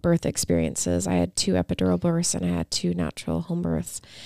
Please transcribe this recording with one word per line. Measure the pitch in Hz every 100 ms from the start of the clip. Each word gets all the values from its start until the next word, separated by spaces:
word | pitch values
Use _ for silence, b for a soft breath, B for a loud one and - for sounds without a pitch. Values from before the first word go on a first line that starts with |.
birth | 175 170
experiences, | - - - - - - 175 175 185
I |
had | 180 180
two | - -
epidural | 185 180 - 185 180
births | 175 165 175
and | 175 180
I |
had | 175 -
two | - 180
natural | 175 160 - - 82
home | - 170
births. | 85 82 180 - - B